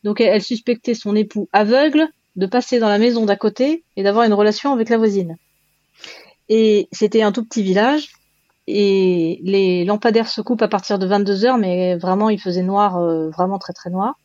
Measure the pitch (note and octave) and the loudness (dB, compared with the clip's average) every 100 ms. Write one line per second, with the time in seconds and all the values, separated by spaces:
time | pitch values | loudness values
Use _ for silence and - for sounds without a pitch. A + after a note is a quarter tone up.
0 | G#3 G#3 A3+ G#3+ G3+ A3+ - A#3 - A3+ | -4 0 2 2 0 -6 -2 -4 -2 -4
1 | G#3 G#3 G#3 G#3 F#3+ G3+ G#3 B3 D4+ D4+ | -2 -2 0 -4 -2 0 2 4 4 2
2 | D#4 _ _ - F#3 B3 - B3 A3 G#3 | 0 _ _ -6 -2 -2 0 0 2 2
3 | A#3 A#3 G#3+ G3+ G#3+ G#3 C4 E4 _ - | 2 2 0 0 -2 0 -2 -2 _ -4
4 | G3 G#3 A#3 G#3 G#3 G#3+ C#4 C4 A3+ A#3 | 0 2 2 4 2 0 -2 -2 0 0
5 | A3 G3 F3 E3+ _ _ _ _ _ _ | 2 0 -4 -10 _ _ _ _ _ _
6 | - - - _ _ A3 A3 G#3 - - | -20 -20 -20 _ _ 2 4 2 0 -2
7 | G#3+ A3+ G#3+ G3+ A3 - F#3+ F#3 A3+ D4+ | 0 2 2 -2 -6 -4 0 2 2 0
8 | D4 _ _ _ _ _ - G3+ G3+ G3 | -4 _ _ _ _ _ -6 0 2 2
9 | F#3 F3 E3 F3 F3+ G3 F#3+ F3+ F3 G#3 | 2 2 -2 -4 -2 0 2 0 0 0
10 | A#3 A3 A3+ - G#3 A#3 G#3+ G#3 - G3+ | 2 0 0 -6 -4 -2 0 -2 -2 -4
11 | F#3 G3+ G3 G3 A#3 B3+ G3 F3+ F3+ F3+ | 0 0 0 0 0 0 0 0 0 -2
12 | F#3 F#3+ G#3+ G#3 F#3+ F3 F#3 G3 G#3 F3+ | -2 0 0 -2 -4 -4 -2 0 0 0
13 | F3 E3 D#3+ D#3+ F#3 F#3+ - - F3+ F3+ | 0 -2 -4 -4 -4 -4 -10 -14 -8 -6
14 | G#3 D4 | -6 -8